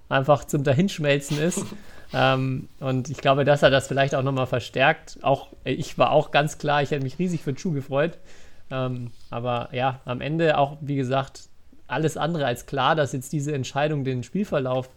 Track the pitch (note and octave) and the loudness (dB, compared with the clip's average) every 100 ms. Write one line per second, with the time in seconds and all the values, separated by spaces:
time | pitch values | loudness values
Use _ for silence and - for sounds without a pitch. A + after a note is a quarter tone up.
0 | - C3+ C3+ C#3+ - D3+ C#3 C3 G3 - | -2 0 4 4 4 0 2 4 2 0
1 | D3 C#3+ C#3+ D3 D#3+ G3+ - - - - | 2 2 0 -2 0 -2 -6 -10 -14 -16
2 | - C3 C3 C3 C3 C3 - - C3+ C3 | -8 2 4 4 0 -4 -8 -8 -2 -2
3 | B2+ C3+ C#3+ C#3 C#3+ C#3+ D#3 C3+ - C3+ | -2 0 2 4 4 6 6 6 2 0
4 | C#3 D3 C3 C3+ B2+ B2+ - - C#3 E3 | 2 2 0 0 0 -2 -4 2 2 2
5 | - - - C3+ - - C3 C3 - - | -6 -4 0 0 -2 -10 -4 -4 -4 2
6 | B2 C#3+ D3+ D3 D3+ - D3 D3 C#3+ D3 | 4 4 4 2 2 -2 0 0 0 -2
7 | C3 - F3+ E3+ - C3 G3 C#3+ B2+ C3 | -4 -2 -2 -2 -4 -4 -4 -4 -2 0
8 | E3 - - - - - - C3 B2+ B2 | 0 -2 -14 -16 -16 -16 -8 -4 -4 -4
9 | A#2+ - - A#2 B2 A#2+ - B2 C3 B2+ | -8 -12 -10 -6 -2 -2 -2 -2 -2 -2
10 | - B2+ C3+ D#3+ E3 C#3+ C#3+ D3+ C#3 C#3 | -6 -6 -4 2 4 4 2 -2 -4 -2
11 | B2 C3+ C#3 - - - - - - D3+ | 0 -2 -2 -10 -20 -20 -20 -20 -8 -2
12 | D#3 - D3+ E3+ C3+ B2 - C#3 C3 D#3 | -2 0 -2 0 -2 -2 -4 0 2 2
13 | C#3 C#3 - D#3 C#3+ D3 B2 C#3 D3+ D3+ | 2 -2 -6 -4 -2 -4 -4 -2 0 0
14 | C3+ B2+ A#2+ F#3 G#3 D3+ C3 C3 B2+ | -2 -4 -4 -4 -2 0 0 -2 -4